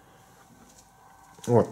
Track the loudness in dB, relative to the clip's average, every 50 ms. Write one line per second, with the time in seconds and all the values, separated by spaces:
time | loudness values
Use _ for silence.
0 | -20 -20 -20 -20 -20 -20 -20 -20 -20 -20 -20 -20 -20 -20 -20 -20 -20 -20 -20 -20
1 | -20 -20 -20 -20 -20 -20 -20 -14 -4 0 0 0 0 2